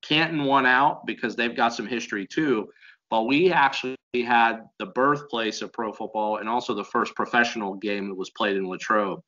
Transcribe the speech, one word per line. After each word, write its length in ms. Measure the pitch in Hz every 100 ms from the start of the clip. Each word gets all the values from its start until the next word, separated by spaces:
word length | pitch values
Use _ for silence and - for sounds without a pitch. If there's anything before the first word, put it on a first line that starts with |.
Canton 420 | - 156 160 160
won 220 | 139 135 131
out 400 | 127 147 - -
because 300 | - 117 101
they've 200 | 117 120
got 180 | 120
some 120 | - 104
history 400 | 120 - 104 95
too, 420 | - 156 113 95 - - - _
but 140 | 113
we 280 | 113 143 180
actually 440 | 165 139 - 131 131 _ 123
had 360 | 120 120 117 113 - _
the 80 | 101
birthplace 760 | 123 139 147 147 117 110 -
of 100 | 104
pro 200 | - 113
football 460 | 101 107 110 107 107
and 100 | 107
also 260 | 120 123
the 100 | 104
first 300 | 104 120 110
professional 600 | - - 123 120 117 101
game 340 | 95 104 101 98
that 60 |
was 160 | 95 92
played 260 | - 107 98
in 80 |
Latrobe. 560 | 95 92 - 107 98 87